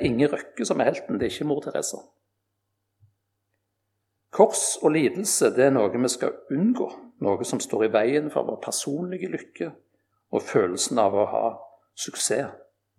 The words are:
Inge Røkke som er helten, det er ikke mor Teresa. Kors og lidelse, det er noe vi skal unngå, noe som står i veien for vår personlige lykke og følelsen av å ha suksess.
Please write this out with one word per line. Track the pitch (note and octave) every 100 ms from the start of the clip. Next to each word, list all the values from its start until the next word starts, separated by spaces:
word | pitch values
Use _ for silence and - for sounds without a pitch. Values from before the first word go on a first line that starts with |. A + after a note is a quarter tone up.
Inge | C#3+ A#2 D3
Røkke | - - - A2+
som | D3
er | A#2+
helten, | - - D3
det | A#2
er | -
ikke | D3+
mor | C#3+
Teresa. | D3 - - - - _ _ _ _ _ _ _ _ _ _ _ _ _ _ _ _ _ _ _ _ _ _
Kors | - A3 - - -
og | D#3 D#3+
lidelse, | - F3+ G#3 - A#2
det | B2 C3+
er | C3
noe | G#2
vi | A2+ B2+
skal | - - - -
unngå, | C#3 G#3+ B3 - - - _
noe | G2+ F#2+ A#2+
som | A#2
står | - G#2+ A2
i |
veien | A2 A#2 D3 D3+
for | C#3 B2
vår | A2+
personlige | - - D3 C#3+ F3+ F#3 -
lykke | D#3+ - - E3 - _ _ _ _ _
og | -
følelsen | - C3+ F2+ F#2+ - B2
av | G2+
å | G2+ G#2
ha | A2+ A#2 - - - _ -
suksess. | - - - - A#2+ - - _ _